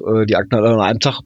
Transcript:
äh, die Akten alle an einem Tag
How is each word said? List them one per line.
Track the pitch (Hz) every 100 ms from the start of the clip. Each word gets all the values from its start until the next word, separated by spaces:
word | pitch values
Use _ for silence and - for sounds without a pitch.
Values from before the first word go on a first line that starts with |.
| -
äh, | 110 107
die | 95
Akten | 95 110
alle | 110
an | 113
einem | 95 117
Tag | 139 -